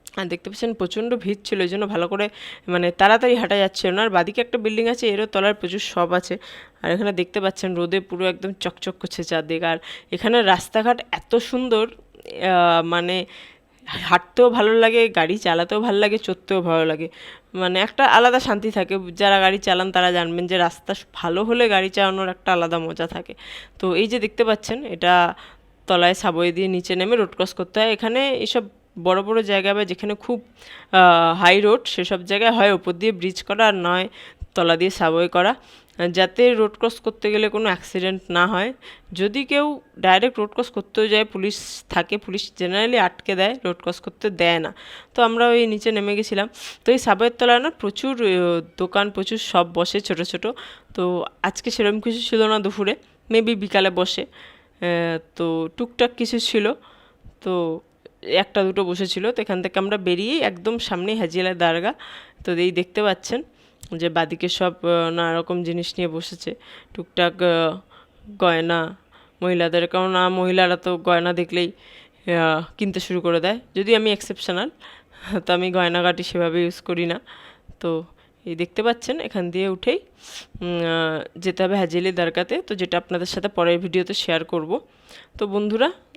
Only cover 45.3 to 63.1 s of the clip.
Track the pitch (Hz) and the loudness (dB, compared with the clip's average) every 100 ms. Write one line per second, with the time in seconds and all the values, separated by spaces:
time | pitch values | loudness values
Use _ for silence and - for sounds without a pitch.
45.3 | 226 240 240 233 214 233 214 202 202 214 | 4 4 4 2 0 -2 -2 -2 -2 -2
46.3 | 196 208 - - - - 254 254 196 233 | -2 -4 -8 -18 -4 2 2 4 2 2
47.3 | 233 240 240 285 - 202 - 262 254 220 | 2 4 4 2 -4 -8 -4 -4 0 2
48.3 | 185 175 170 - - 185 202 202 202 196 | 2 2 0 -4 -6 -2 0 0 -2 -4
49.3 | 220 - 185 175 170 175 208 208 170 180 | -6 0 2 2 0 -2 -2 -4 -4 -4
50.3 | 175 214 262 - - - - 180 180 - | -6 -6 -8 -14 -20 -12 -4 -2 -2 -6
51.3 | - 190 - - 233 208 214 233 233 233 | -4 -4 -4 -6 -2 0 0 -4 -6 -2
52.3 | 220 214 220 196 208 196 285 _ _ - | 0 2 0 -2 -2 -2 -4 _ _ -2
53.3 | 226 226 226 196 196 190 180 180 - - | 0 2 -2 0 2 2 2 -2 -4 -10
54.3 | - - - _ - 175 170 170 165 165 | -14 -20 -20 _ -6 -2 0 -2 -4 -8
55.3 | - 170 165 160 - 240 - 247 247 233 | -6 -2 -2 -4 -6 -6 0 0 0 -4
56.3 | 233 - 220 208 - - - _ _ - | -2 -2 0 0 -2 -10 -20 _ _ -20
57.3 | - 196 180 170 160 - _ - _ - | -12 -4 -2 -2 -6 -12 _ -20 _ -2
58.3 | 165 196 208 190 190 185 180 190 185 208 | 0 0 0 0 0 -2 -2 -4 -4 -4
59.3 | 240 208 185 180 196 196 208 185 175 214 | -4 -4 -4 -4 -2 -2 -2 -2 -2 -2
60.3 | 311 226 180 196 233 - 180 185 220 175 | -2 -2 -4 -6 -4 -4 -6 -4 -4 -4
61.3 | 170 185 180 170 165 190 - - - - | -2 -2 0 0 0 -4 -6 -12 -20 -20
62.3 | - - 170 180 180 175 - 208 | -12 -6 0 0 0 -4 -2 0